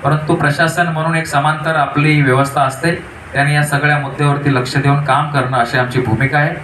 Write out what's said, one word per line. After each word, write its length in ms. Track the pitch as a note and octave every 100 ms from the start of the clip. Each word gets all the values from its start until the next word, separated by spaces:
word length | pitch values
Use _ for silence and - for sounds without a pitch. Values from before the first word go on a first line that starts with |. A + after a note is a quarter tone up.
परंतु 300 | C#3 D3+ -
प्रशासन 520 | E3+ D3+ C#3+ E3 F3 E3+
म्हणून 280 | D#3 D#3+
एक 120 | E3 D#3+
समांतर 500 | C#3+ D3+ D#3 D#3+ D#3
आपली 460 | C#3 D3 D3+ D3
व्यवस्था 400 | C3+ C3 C3+ -
असते, 320 | C#3 - E3+ E3+ - - -
त्याने 220 | C3+ C#3+
या 80 | D3
सगळ्या 360 | D3 C#3 D3 D3
मुद्द्यावरती 560 | C#3 - C#3+ C#3 D3
लक्ष 220 | C3 - C#3
देऊन 280 | C#3 C#3+
काम 260 | C#3 C3+ D3+
करणं 280 | C#3+ B2+ B2+
अशी 200 | A#2 C3
आमची 220 | B2 B2+
भूमिका 380 | A2 G#2+ C3+ D3
आहे. 160 | D3+ -